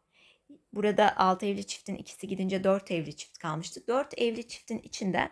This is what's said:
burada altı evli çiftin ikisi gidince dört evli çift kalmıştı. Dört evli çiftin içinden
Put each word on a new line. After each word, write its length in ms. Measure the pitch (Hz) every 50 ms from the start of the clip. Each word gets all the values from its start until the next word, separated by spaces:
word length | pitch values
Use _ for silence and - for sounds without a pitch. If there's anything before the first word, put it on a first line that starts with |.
| _ _ _ _ _ _ _ _ _ - - - _ _ -
burada 440 | 202 208 208 196 214 214 190 -
altı 280 | - 190 185 185 180 214
evli 220 | 202 202 196 196
çiftin 280 | - - - - - 190
ikisi 320 | - 196 - - - -
gidince 360 | 185 190 185 190 190 196 185 190
dört 280 | 190 196 196 196 -
evli 240 | 190 165 151 151 147
çift 220 | - - - -
kalmıştı. 500 | - - 160 156 156 175 - - 262 -
Dört 300 | - 240 269 285 - -
evli 300 | - 240 233 226 233 240
çiftin 320 | - - - - - 226 -
içinden 500 | - - - - 208 190 175 - - -